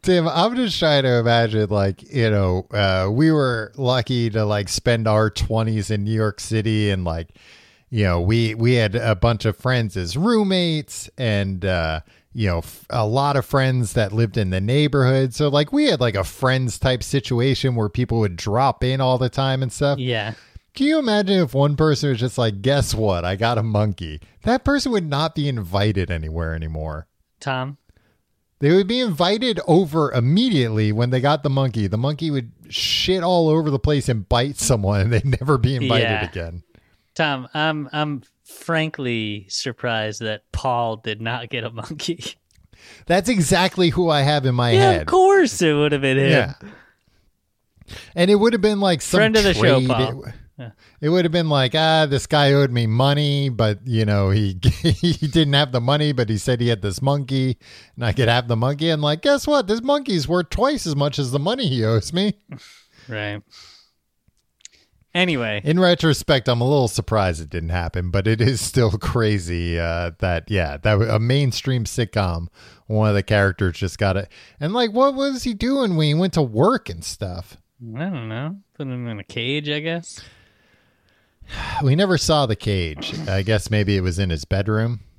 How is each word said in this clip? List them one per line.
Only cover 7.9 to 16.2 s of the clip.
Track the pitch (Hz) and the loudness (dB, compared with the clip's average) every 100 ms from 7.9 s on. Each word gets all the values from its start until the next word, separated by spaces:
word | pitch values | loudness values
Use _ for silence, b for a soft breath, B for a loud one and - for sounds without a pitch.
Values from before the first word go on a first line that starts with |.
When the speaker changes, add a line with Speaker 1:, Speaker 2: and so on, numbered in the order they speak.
| 113 | 0
Speaker 1:
know, | 101 87 | 2 2
we, | 87 113 113 | 2 2 0
we | 110 117 127 | 0 2 4
had | 107 110 | 2 0
a | 113 98 | 0 2
bunch | 117 113 113 | 2 2 -2
of | 101 | -2
friends | 127 127 110 95 | -2 0 -2 -4
as | 85 104 | -6 -2
roommates, | 202 226 202 190 175 156 - - - - | 2 2 2 2 0 -2 -6 -14 -14 -4
and, | 120 101 98 95 95 | -2 0 -2 -2 -2
uh, | 90 80 78 - b b | 0 0 -4 -8 b b
you | - 107 | -4 -2
know, | 85 | -2
f-, | - - - | -6 -16 -8
a | 120 107 | -2 0
lot | 127 139 143 | 0 0 0
of | - | 0
friends | 139 131 127 113 | 0 2 0 -2
that | 120 101 | 0 0
lived | 110 113 113 | 0 0 0
in | 95 | -2
the | 92 | -2
neighborhood. | 101 139 151 143 127 131 135 | 0 2 2 2 2 2 0
So, | - 151 | 0 0
like, | 143 151 | 2 0
we | 285 302 | 0 2
had, | 156 | 2
like, | 120 | 0
a | 98 | 0